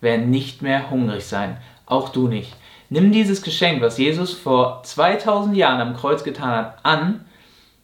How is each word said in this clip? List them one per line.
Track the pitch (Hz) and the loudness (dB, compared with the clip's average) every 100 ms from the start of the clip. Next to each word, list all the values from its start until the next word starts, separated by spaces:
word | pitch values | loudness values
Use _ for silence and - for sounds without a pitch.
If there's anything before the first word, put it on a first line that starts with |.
werden | 117 117 120 | 0 2 2
nicht | 135 131 - | 0 -2 -6
mehr | 139 135 135 | -2 -2 -2
hungrig | 131 113 101 - | -2 -2 -4 -6
sein. | 101 98 - - - - | -6 -6 -8 -16 -20 -2
Auch | 131 131 | -2 0
du | 131 127 | -2 0
nicht. | 107 95 - - - _ | -2 -8 -16 -20 -20 _
Nimm | 147 196 | 2 4
dieses | 220 208 196 | 4 2 0
Geschenk, | 170 151 170 147 | -4 0 0 2
was | 117 120 | 0 2
Jesus | 139 160 180 | 0 0 -4
vor | - 139 127 123 - | -6 0 2 2 -2
zweitausend | - - 170 208 220 208 208 196 | -8 0 2 2 0 0 0 2
Jahren | 156 127 | 2 2
am | 120 123 | -2 -4
Kreuz | 139 143 151 | -2 -2 -2
getan | 143 131 | -6 -4
hat, | 113 110 - | -2 -4 -4
an, | 147 156 170 226 - _ _ _ _ _ | 0 0 0 -4 -8 _ _ _ _ _